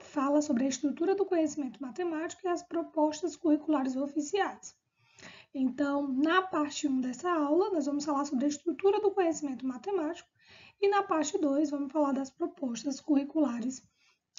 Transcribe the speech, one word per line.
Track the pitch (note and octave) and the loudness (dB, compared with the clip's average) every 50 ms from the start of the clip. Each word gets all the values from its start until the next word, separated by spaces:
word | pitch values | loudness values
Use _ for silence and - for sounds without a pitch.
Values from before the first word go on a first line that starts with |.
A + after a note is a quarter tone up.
fala | - - - D4 C4 C#4 C#4+ D4+ | -16 -8 -4 -2 0 2 2 2
sobre | D4 - C4 A#3 C4 | 2 2 0 0 0
a | C#4 | 0
estrutura | C4 - - C#4 - - E4 G4 G4 | -2 0 -2 -2 -2 0 0 2 2
do | G4+ G4 | 2 0
conhecimento | F#4+ F4+ E4 D#4+ D4+ - D#4 C#4 B3 - - | 0 2 2 0 0 -2 -4 -6 -8 -8 -10
matemático | C4+ B3+ A3+ - F4+ F4 D#4+ D4+ E4 F4 - - - | -10 -10 -6 -4 -4 -2 -2 -4 -4 -6 -8 -6 -4
e | F4+ | -2
as | F4 E4+ | -2 -2
propostas | - - - E4+ D#4+ - - D#4 D4+ D#4 D4+ - - D#4+ - - | -4 -6 -6 -6 -4 -4 0 2 2 2 0 -2 -6 -6 -4 0
curriculares | - D#4+ D4+ D4+ - D#4+ D4+ C4+ C4 C4+ B3+ | 2 4 4 4 4 2 0 0 0 0 -2
oficiais. | C4 C#4+ C#4+ - D#4 C#4+ - - G4+ F#4 C#4 G#3+ - - - - _ _ _ _ _ _ _ _ - - - - - - _ - | -2 -4 -2 -2 -4 -4 -2 0 0 0 0 -2 -10 -16 -20 -20 _ _ _ _ _ _ _ _ -20 -20 -20 -20 -20 -18 _ -4
Então, | C#4 C4 B3+ - - D4 C#4+ C#4 C#4+ C#4+ C4+ | 0 0 0 2 0 0 0 2 0 0 0
na | B3+ C4 D4 D#4+ E4+ F#4 | 0 2 2 4 4 4
parte | F#4 F#4 - D#4 D4 D4 - - - C#4+ | 2 2 0 -2 -2 -2 -4 -4 -2 0
um | C4 C4 | 0 0
dessa | B3+ B3+ B3 - - F4+ | 0 -2 -4 -4 -2 0
aula, | F4 D#4+ D4 C#4+ D4+ F4 G4+ A4 | 2 2 2 4 4 4 4 2
nós | G4 D#4 B3+ | 2 0 0
vamos | C#4+ C#4+ C#4+ D4 | 0 -2 -2 -2
falar | D#4+ C#4+ C4+ D4 | 0 0 0 0
sobre | D4 D4+ A#3+ C#4 | -2 -2 0 0
a | D4 | 0
estrutura | D4 - - E4+ C4+ - - G4 G4+ G#4+ | -2 -2 -4 -4 -2 2 2 2 4 4
do | G#4+ G4 | 2 0
conhecimento | G4 G4+ F4+ E4 D#4 - D#4 C#4 C4 - B3+ | 2 2 2 2 0 -2 -4 -6 -6 -6 -6
matemático | C4 B3+ B3 - G4 G4+ F4+ D4+ D4+ E4 - - _ _ _ _ - - - - - _ - | -6 -6 -6 -6 -2 -2 -2 -2 -2 -4 -8 -12 _ _ _ _ -20 -20 -20 -20 -20 _ 0
e | G4+ G4+ | 2 2
na | G4+ G4+ | 4 4
parte | G4 G4 F4+ D#4 D4 D4 - G4+ | 2 2 2 0 0 0 0 0
dois | D#4 C#4 C4+ C#4+ D#4+ C#4+ | 0 2 2 2 2 0
vamos | D4 C#4 C#4+ C4+ | 0 -2 -4 -2
falar | - D#4 D4 C#4+ | 0 2 2 2
das | C4+ C4+ C4+ C4+ | 2 0 -2 -4
propostas | - - E4+ D#4 - - C#4 B3 A#3 A3+ - C#4+ C4+ - | -6 -6 -6 -6 -4 -4 -6 -6 -4 -4 -4 -6 -6 -4
curriculares | - - D4 C4+ C#4+ C#4+ - D#4+ D4 B3 A#3 A#3 A3+ C4 C4 - - _ _ _ _ _ _ _ _ _ - | 0 2 2 2 2 0 0 2 2 2 0 -2 -4 -6 -6 -8 -12 _ _ _ _ _ _ _ _ _ -8